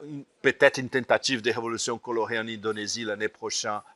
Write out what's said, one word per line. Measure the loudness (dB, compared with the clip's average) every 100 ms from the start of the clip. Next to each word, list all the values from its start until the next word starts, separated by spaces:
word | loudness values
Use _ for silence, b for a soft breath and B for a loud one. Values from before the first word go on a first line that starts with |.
une, | -8 -12 -14 _
peut-être | 2 6 6 6
une | -2
tentative | -2 4 2 4 0
de | 0
révolution | -2 -2 -4 -4 -4
colorée | -4 -2 -2 -2
en | -4
Indonésie | -6 -4 -4 -6 -6
l'année | -4 -2 -4
prochaine, | -4 -6 -4 -4 -6 -8